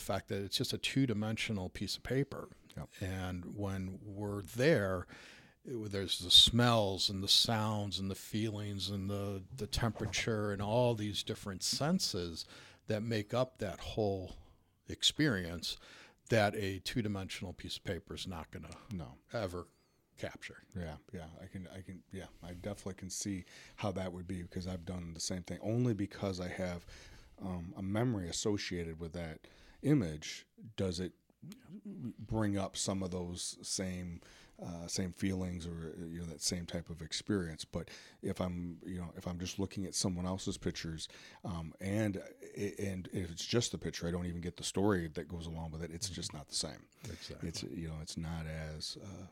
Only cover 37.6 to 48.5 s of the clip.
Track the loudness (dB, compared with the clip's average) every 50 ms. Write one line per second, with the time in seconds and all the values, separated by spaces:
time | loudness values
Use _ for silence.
37.6 | -8 -6 -4 -6 -6 -6 -10 -16 -18 -20 -14 -6 -4 -2 0 2 0 0 0 -2
38.6 | -4 -6 -6 -8 -8 -6 -6 -4 -6 -6 -8 -8 -6 -6 -4 -4 -4 -4 -2 -2
39.6 | -2 -2 -2 -4 -4 -2 0 2 2 2 2 0 0 0 -2 0 -2 -4 -4 -2
40.6 | -2 -2 -2 -2 -4 -6 -6 -6 -8 -10 -12 -16 -18 -18 -16 -10 -6 -6 -4 -4
41.6 | -6 -8 -10 -6 -4 0 2 2 2 2 0 -2 -6 -10 -14 -16 -16 -12 -6 -4
42.6 | -4 -2 -2 -2 -2 -2 -2 -4 -6 -4 -4 -4 -4 -4 -4 -6 -2 2 2 2
43.6 | 2 2 -2 -4 -4 -4 -4 -2 -2 0 0 0 -2 -2 -4 -4 -4 -6 -6 -6
44.6 | -6 -2 2 4 6 6 6 6 4 0 -4 -6 -6 -6 -6 -6 -6 -6 -6 -6
45.6 | -6 -6 -4 -6 -6 -6 -6 -6 -6 -6 -4 -4 -6 -6 -8 -10 -10 -4 -2 -2
46.6 | -2 -2 -6 -10 -16 -20 _ -14 -12 -10 -10 -10 -10 -10 -8 -6 -6 -6 -4 -4
47.6 | -6 -6 -4 -4 -4 -4 -6 -6 -8 -6 -6 -4 -4 -2 -4 -4 -4 -4